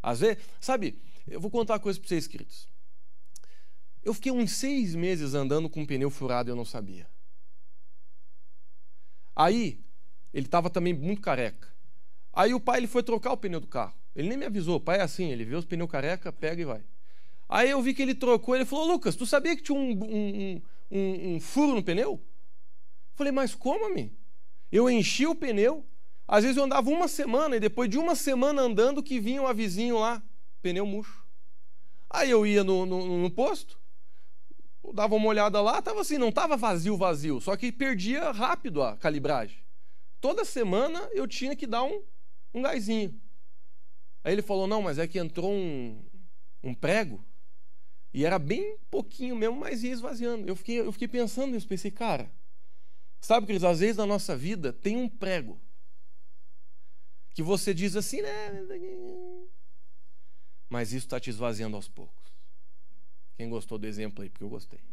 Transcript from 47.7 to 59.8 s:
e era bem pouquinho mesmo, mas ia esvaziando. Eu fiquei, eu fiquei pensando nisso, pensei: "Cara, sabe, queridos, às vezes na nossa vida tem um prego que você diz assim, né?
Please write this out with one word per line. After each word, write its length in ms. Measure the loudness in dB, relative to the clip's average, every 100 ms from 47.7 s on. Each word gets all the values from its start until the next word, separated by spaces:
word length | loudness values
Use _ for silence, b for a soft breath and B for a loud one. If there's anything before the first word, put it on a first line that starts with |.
| -4 -4 -4 -4
e 120 | 0
era 140 | 2 2
bem 380 | 0 0 0 -2 -2
pouquinho 460 | -2 -2 -4 -2 0
mesmo, 200 | 0 0
mas 260 | -4 -2
ia 100 | -2
esvaziando. 540 | -2 -4 -2 -2 -2 -2
Eu 80 | -4
fiquei, 240 | -2 -2
eu 120 | -2
fiquei 160 | -2 -2
pensando 440 | 0 0 0 -2
nisso, 160 | -2 -2
pensei: 220 | -2 -2
"Cara, 400 | -2 0 0 -2 -4 -4 -4 -4 -4 -4 -4 -4 -4
sabe, 260 | 4 4 4
queridos, 180 | 4
às 160 | 4 6
vezes 160 | 4 4
na 100 | 2
nossa 300 | 2 0 -2
vida 360 | -2 0 -2
tem 240 | 0 0 0
um 120 | 0
prego 520 | -2 0 0 -2 -4 -4 -4 -4 -4 -4 -4 -4 -4 -4 -4 -4 -4 -4 -4 -4 -4 -4
que 100 | -2
você 300 | 2 2 2
diz 240 | 2 2 0
assim, 240 | 0 -2
né? 460 | -2 -2 -4 -4 -4 -4 -4 -4 -4 -4 -4 -4 -4 -4 -4 -4